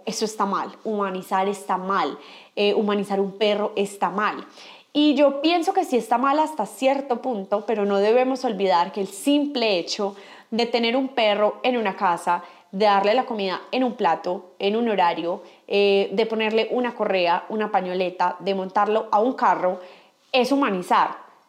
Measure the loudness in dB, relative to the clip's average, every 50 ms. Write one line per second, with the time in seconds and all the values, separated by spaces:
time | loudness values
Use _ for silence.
0 | -8 -8 -4 -4 -4 -4 -2 -2 -2 0 0 -2 -4 -6 -10 -10 -6 -4 -2 -2
1 | -2 -2 -4 -6 -6 -2 0 0 0 0 -2 -4 -4 -4 -4 -4 -2 -2 0 0
2 | 0 -2 -4 -8 -14 -20 -20 -20 -20 -10 -4 0 0 2 2 2 0 0 0 -2
3 | -2 -2 -2 -2 -2 -2 -2 -2 0 0 0 0 -2 -4 -2 -2 -4 -4 -4 -4
4 | -4 -2 -2 -2 -2 -2 -4 -6 -12 -16 -18 -20 -20 -20 -20 -20 _ _ 0 2
5 | 4 4 4 6 4 4 4 2 0 2 2 2 2 0 0 0 0 2 0 0
6 | 0 0 0 2 2 2 2 2 0 0 -2 -4 -6 -6 -4 0 2 2 2 2
7 | 0 -4 -4 -4 -2 -4 -4 -4 -4 -2 -2 -2 -2 -2 0 0 0 2 2 2
8 | 4 4 4 4 4 2 0 -2 -2 -2 -2 0 2 2 4 4 2 0 -2 -6
9 | -6 -6 -8 -4 0 2 2 2 2 0 -2 0 0 2 0 0 -2 -4 -4 -4
10 | -4 -6 -6 -10 -18 -20 -20 -20 -12 -6 -2 -2 -2 0 0 0 0 2 0 0
11 | -2 -2 0 2 2 2 4 4 2 0 0 0 -2 -2 0 0 -2 -2 -2 0
12 | 0 0 0 0 0 -2 -2 -2 -4 -10 -20 -20 _ _ -2 2 4 4 4 4
13 | 4 2 2 2 0 -2 -4 -4 -4 -4 -4 -6 -6 -4 -2 0 0 0 0 0
14 | 0 0 0 0 -2 -4 -6 -6 -8 -14 -8 -4 -2 0 0 0 0 0 2 2
15 | 2 2 0 -2 -2 -4 -4 -6 -8 -16 -20 -16 _ -2 0 2 4 4 4 2
16 | 2 0 0 0 0 0 0 -2 0 0 2 0 0 0 0 -2 -2 -2 -2 -2
17 | -2 0 0 2 2 2 0 0 -2 -4 -4 -4 -2 0 0 -2 0 -2 -2 -2
18 | -2 -2 -2 -2 -2 -2 -2 -4 -4 -2 -2 -2 -2 -2 0 0 2 2 2 0
19 | 0 0 0 2 2 2 0 0 2 2 2 2 0 -2 -2 -4 -8 -16 -20 -20
20 | -20 _ _ _ _ _ 0 2 2 2 2 2 2 0 0 -2 0 2 2 2
21 | 2 2 -2 -10 -18 -20 _ _ _